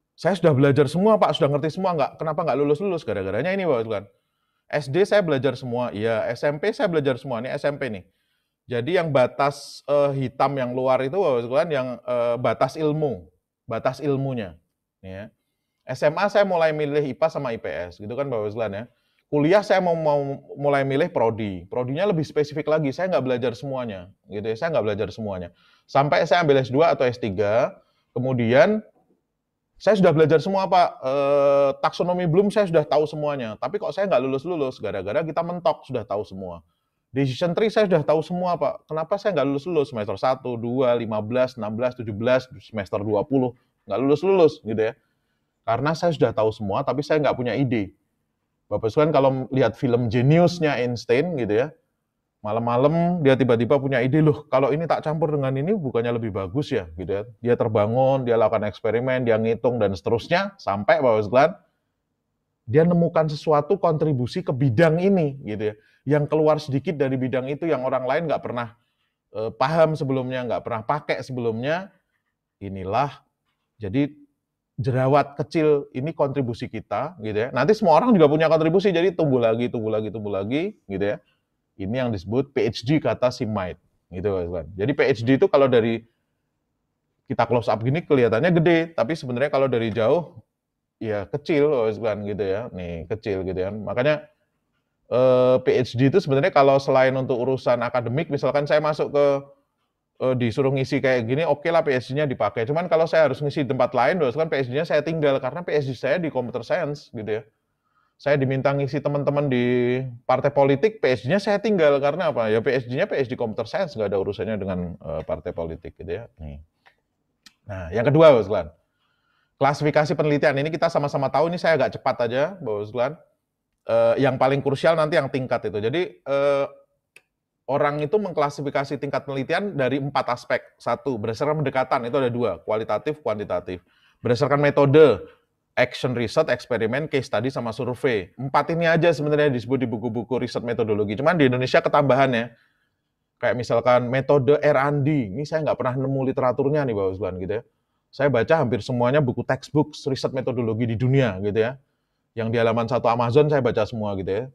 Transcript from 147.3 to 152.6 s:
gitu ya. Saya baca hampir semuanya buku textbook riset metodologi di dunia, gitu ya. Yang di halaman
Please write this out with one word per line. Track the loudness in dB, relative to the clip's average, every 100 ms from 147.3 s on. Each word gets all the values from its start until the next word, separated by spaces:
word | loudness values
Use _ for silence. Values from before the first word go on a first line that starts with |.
| -6
gitu | -6
ya. | -6 -8 _ _ _ _
Saya | -2 0
baca | 2 2 2
hampir | 2 -2
semuanya | -4 -2 2 2
buku | 0 -2 -4
textbook | -6 -2 -2 -2 -4 -6
riset | -4 -4 -4
metodologi | -4 -2 -2 -2 -2
di | 0
dunia, | 2 2 2 0
gitu | -2 0
ya. | 0 -4 _ _ _ _ _ -6
Yang | -2
di |
halaman | 0